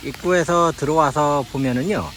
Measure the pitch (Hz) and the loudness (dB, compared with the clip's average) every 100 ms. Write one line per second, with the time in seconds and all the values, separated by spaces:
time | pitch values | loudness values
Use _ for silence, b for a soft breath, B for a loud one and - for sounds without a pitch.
0 | 139 131 180 180 165 175 170 - 147 160 | -12 -6 0 2 2 2 2 0 0 2
1 | 147 151 147 143 127 135 135 123 165 185 | 2 2 2 0 -2 -2 -2 -2 -2 -4
2 | 92 | -6